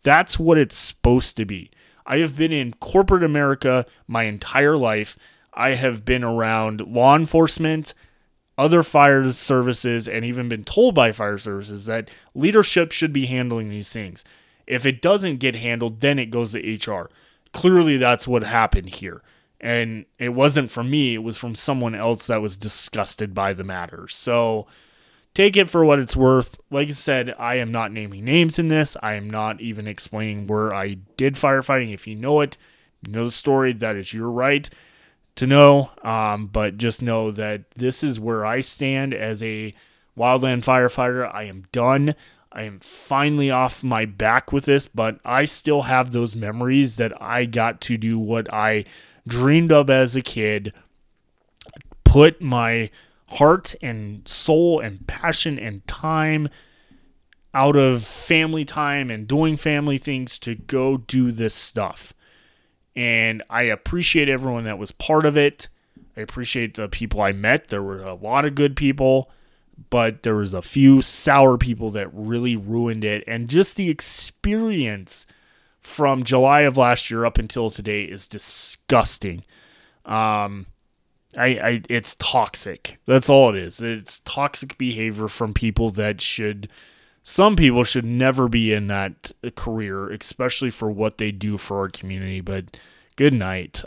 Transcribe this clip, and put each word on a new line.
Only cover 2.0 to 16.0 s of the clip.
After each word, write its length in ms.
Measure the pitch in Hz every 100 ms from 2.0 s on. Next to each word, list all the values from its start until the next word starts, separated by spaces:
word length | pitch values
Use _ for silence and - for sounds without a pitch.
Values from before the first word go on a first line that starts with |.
| -
I 100 | 139
have 180 | 160 139
been 160 | 160
in 200 | 151 123 -
corporate 480 | - 190 190 190
America 640 | 165 147 143 135 135 127 117 _ -
my 160 | 117
entire 540 | 110 104 - 135 143 151
life. 400 | 120 107 107 - _ _ _
I 200 | - 127
have 320 | 127 131 113 113
been 180 | 127
around 560 | 120 117 110 110 110 107
law 380 | 104 117 131 147
enforcement, 760 | 160 165 160 - 160 156 156 - _ _ _ _ _ -
other 240 | 147 170
fire 480 | 160 147 143 135 131
services, 720 | 123 - 131 123 120 123 117 110
and 160 | 113
even 240 | 117 123 120
been 160 | 113
told 320 | - - 247 165
by 160 | 117
fire 260 | 104 104 101
services 480 | 107 98 104 101 104
that 220 | 113 107 - _
leadership 600 | 131 165 214 - 180 160
should 180 | - 156
be 140 | 143 123
handling 420 | 127 123 117 107
these 220 | 104 101
things. 340 | 113 98 82 - _ _ _ -
If 200 | 123 135
it 160 | 123
doesn't 400 | 170 202 190 131
get 160 | 131 117
handled, 420 | 120 117 117
then 180 | 110